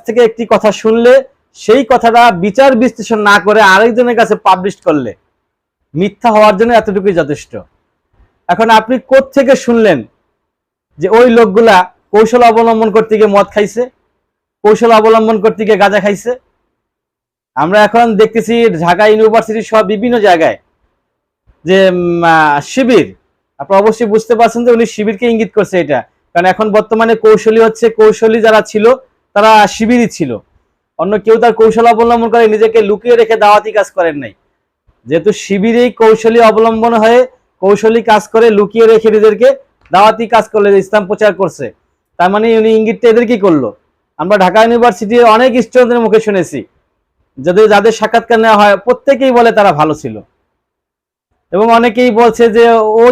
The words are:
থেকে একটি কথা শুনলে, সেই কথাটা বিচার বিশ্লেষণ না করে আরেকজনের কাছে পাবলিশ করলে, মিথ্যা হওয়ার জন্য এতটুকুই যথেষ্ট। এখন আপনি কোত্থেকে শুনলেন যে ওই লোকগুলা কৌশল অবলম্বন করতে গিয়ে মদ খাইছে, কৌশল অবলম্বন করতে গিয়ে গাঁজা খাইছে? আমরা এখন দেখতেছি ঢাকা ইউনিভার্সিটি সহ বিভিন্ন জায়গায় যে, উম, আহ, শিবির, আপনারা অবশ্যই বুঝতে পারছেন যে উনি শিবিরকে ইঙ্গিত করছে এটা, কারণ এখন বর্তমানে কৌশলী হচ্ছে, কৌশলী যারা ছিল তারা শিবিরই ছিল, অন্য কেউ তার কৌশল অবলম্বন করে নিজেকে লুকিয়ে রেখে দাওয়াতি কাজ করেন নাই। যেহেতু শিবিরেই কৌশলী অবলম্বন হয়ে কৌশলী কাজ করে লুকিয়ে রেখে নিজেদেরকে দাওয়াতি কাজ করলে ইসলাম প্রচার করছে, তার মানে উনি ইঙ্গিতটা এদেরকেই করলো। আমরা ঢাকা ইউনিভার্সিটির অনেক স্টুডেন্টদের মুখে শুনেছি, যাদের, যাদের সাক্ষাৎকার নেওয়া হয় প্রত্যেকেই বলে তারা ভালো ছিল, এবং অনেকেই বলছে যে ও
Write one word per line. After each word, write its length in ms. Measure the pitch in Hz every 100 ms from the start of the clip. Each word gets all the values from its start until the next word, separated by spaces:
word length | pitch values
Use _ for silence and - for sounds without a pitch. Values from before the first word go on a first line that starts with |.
থেকে 180 | - 226 233
একটি 160 | 226 226
কথা 160 | 208 214 196
শুনলে, 320 | 220 226 240 269 262 _ _ -
সেই 240 | - 240 262
কথাটা 300 | 247 233 233 240 180
বিচার 280 | 202 202 269 240
বিশ্লেষণ 440 | 247 - 202 220 208
না 60 | 202
করে 220 | 196 214 202
আরেকজনের 420 | 190 233 233 240 226
কাছে 160 | 196 208 196
পাবলিশ 300 | 185 190 - 180
করলে, 260 | 151 120 - _ _ _ _ _ _ _
মিথ্যা 360 | 147 202 202 240 214
হওয়ার 200 | 214 190
জন্য 140 | 233
এতটুকুই 400 | 233 220 202 196 175
যথেষ্ট। 340 | 147 147 - 107 - _ _ _ _ _ _ _ -
এখন 180 | 175 226 220
আপনি 160 | 220 254 -
কোত্থেকে 440 | 262 269 277 262 269 -
শুনলেন 320 | 233 214 147 104 _ _ _ _ _ _ _ _ -
যে 100 | 180
ওই 180 | 220 247 233
লোকগুলা 380 | 220 196 226 190 - _ _
কৌশল 300 | 208 220 240 240
অবলম্বন 380 | 226 226 226 220
করতে 220 | 208 220 220
গিয়ে 180 | 214 202
মদ 120 | 196
খাইছে, 300 | 208 208 226 254 _ _ _ _ _ _ _
কৌশল 280 | 208 220 233 226
অবলম্বন 380 | 220 226 220 220
করতে 200 | 214 185
গিয়ে 180 | 214 202
গাঁজা 180 | 196 202
খাইছে? 300 | 202 196 233 247 _ _ _ _ _ _ _ _ _ _ _ -
আমরা 220 | 156 208 208
এখন 180 | 233 233 208
দেখতেছি 360 | 214 226 208 233 226 165
ঢাকা 200 | 170 180 214
ইউনিভার্সিটি 560 | 214 220 220 - 220
সহ 160 | 202 220 196
বিভিন্ন 240 | 208 240 240
জায়গায় 380 | 202 175 147 104 _ _ _ _ _ _ _ _ _ _ 156
যে, 120 | 190 190
উম, 360 | 180 175 170
আহ, 340 | 170 160 156 143 147
শিবির, 360 | - 254 226 104 - _ _ _ -
আপনারা 220 | 143 196
অবশ্যই 260 | 214 214 226
বুঝতে 200 | 220 220 233
পারছেন 260 | 233 233
যে 80 | 240
উনি 140 | 233 226
শিবিরকে 320 | - 214 202 240
ইঙ্গিত 240 | 226 220 -
করছে 180 | 190 185
এটা, 200 | 151 131 - _ _
কারণ 160 | 170 185
এখন 140 | 185 214 208
বর্তমানে 380 | 214 220 226 220
কৌশলী 440 | 220 214 220 220 226
হচ্ছে, 200 | 220 226
কৌশলী 500 | 220 214 214 226 226
যারা 200 | 220 214 214
ছিল 140 | 214 220 262 - _ _ 202
তারা 160 | 220 220 202
শিবিরই 420 | - 220 240 208 -
ছিল, 160 | 143 110 - _ _ _ _ -
অন্য 140 | 175 214
কেউ 160 | 214 220
তার 100 | 233 226
কৌশল 260 | 220 220 233
অবলম্বন 360 | 214 233 233 226
করে 140 | 233 220
নিজেকে 320 | 214 220 226
লুকিয়ে 340 | 202 202 240 233
রেখে 200 | 220 220
দাওয়াতি 280 | 208 208 202
কাজ 160 | 208 190
করেন 240 | - 170 147
নাই। 100 | 120 - _ _ _ _ _ _ 117
যেহেতু 240 | 160 208 208
শিবিরেই 460 | - 196 220 233 247 -
কৌশলী 380 | 220 220 226 233 226
অবলম্বন 440 | 214 226 226 233 233
হয়ে 180 | 220 240 247 _ _ _
কৌশলী 400 | 190 202 226 226
কাজ 200 | 226 214 -
করে 200 | 226 226 208
লুকিয়ে 280 | 202 226 226
রেখে 220 | 226 220
নিজেদেরকে 400 | 214 214 202 254 - _ _ _
দাওয়াতি 340 | 180 214 220 226
কাজ 180 | 226 214
করলে 140 | 214 202 196
ইসলাম 200 | 190 214 185
প্রচার 240 | 208 214 175
করছে, 260 | 185 147 120 - _ _ _ -
তার 100 | 175
মানে 140 | 208 220 226
উনি 120 | 220 220
ইঙ্গিতটা 320 | 220 208 240
এদেরকেই 320 | 226 226 240 190
করলো। 240 | 156 113 - _ _ _ -
আমরা 160 | 170 208
ঢাকা 220 | 180 208
ইউনিভার্সিটির 640 | 233 233 240 202 202 240 233 214
অনেক 160 | 262 247
স্টুডেন্টদের 400 | - 254 233 240 226
মুখে 140 | 214
শুনেছি, 400 | 214 196 165 139 - _ _ _ _ _ _ -
যাদের, 280 | 143 180 220
যাদের 240 | 202 214 220
সাক্ষাৎকার 400 | 214 233 226 226
নেওয়া 180 | 226 208
হয় 140 | 208 196 240
প্রত্যেকেই 460 | 254 - 262 269 240
বলে 140 | 233 220
তারা 140 | 202 147
ভালো 140 | 156 151
ছিল, 140 | 131 107 - _ _ _ _ _ _ _ _ _ _ _ _
এবং 140 | 175 226 226
অনেকেই 340 | 240 220 247
বলছে 320 | 220 233 226 233 220
যে 80 | 233 226 214 220
ও 40 | 240